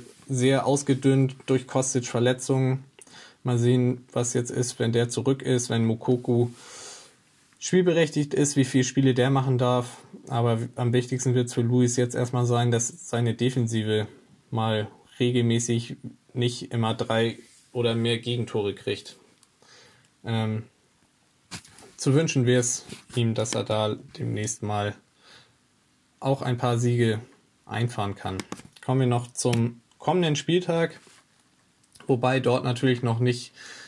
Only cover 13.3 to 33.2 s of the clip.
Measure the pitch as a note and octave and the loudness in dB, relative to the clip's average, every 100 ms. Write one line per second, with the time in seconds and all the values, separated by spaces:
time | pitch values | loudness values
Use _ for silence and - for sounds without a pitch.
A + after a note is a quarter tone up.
13.3 | A2+ B2 B2+ A2+ A2 G#2+ G#2+ G#2+ - _ | 0 0 0 0 0 0 0 -2 -10 _
14.3 | _ - A2+ A2+ A2 G#2+ - _ - B2 | _ -8 -2 0 0 -4 -10 _ -2 0
15.3 | B2 A#2 A#2 A#2+ A#2 A#2 - A#2 - _ | 2 2 2 0 -2 -4 -12 -16 -18 _
16.3 | B2+ A#2+ A#2+ - A#2 A2+ A2+ A2+ A2+ A2+ | -4 -2 -4 -6 -2 -2 -2 0 0 0
17.3 | - - - _ A#2+ A#2 A2+ A#2 A#2 A#2+ | -4 -16 -20 _ -2 0 0 0 -2 -2
18.3 | A#2+ G#2+ A2+ G2+ F#2+ - G2+ - - _ | -4 -4 -2 -2 -4 -6 -6 -8 -20 _
19.3 | _ _ _ _ - - _ _ _ G2+ | _ _ _ _ -20 -20 _ _ _ -4
20.3 | A2+ A2 A2 A2+ _ _ _ _ _ _ | -2 -2 -4 -8 _ _ _ _ _ _
21.3 | _ - - - - - - C#3+ C#3 D#3+ | _ -20 -20 -18 -20 -20 -6 0 2 2
22.3 | C3+ B2 B2 B2 - - - - B2 A#2 | 2 4 2 2 -4 -10 -18 -8 -2 0
23.3 | A2 A2+ A2+ G#2+ G#2+ G#2+ - - - A#2 | 0 -2 -4 -2 0 0 -4 -10 -10 -6
24.3 | G#2+ G#2+ - G#2 G#2 G#2 - _ _ - | -4 -6 -6 -4 -2 -4 -6 _ _ -20
25.3 | - _ _ _ _ _ _ _ - C3+ | -20 _ _ _ _ _ _ _ -6 -2
26.3 | C#3 B2+ A#2+ B2 A#2 A#2+ A#2+ A#2 A2 A#2 | -2 -2 -2 0 0 2 2 2 0 -6
27.3 | - _ _ - G#2+ A#2 A2+ G2+ G2 G2 | -20 _ _ -8 -4 -4 -2 -6 -6 -8
28.3 | F#2 - - - - - C3 B2 A#2+ A#2+ | -8 -10 -14 -18 -10 -2 2 2 0 -4
29.3 | - B2+ A#2 A#2 - _ - - F3+ E3 | -4 0 0 -2 -4 _ -8 -2 0 2
30.3 | D3 - F3 F3 E3+ E3 - - - _ | 0 0 0 0 -2 -2 -6 -20 -20 _
31.3 | _ _ _ _ _ _ - - B2+ B2+ | _ _ _ _ _ _ -8 -2 0 2
32.3 | C3 A#2+ B2+ C3 A#2+ C3+ A#2+ A#2+ A2+ | 2 2 2 0 0 0 2 0 0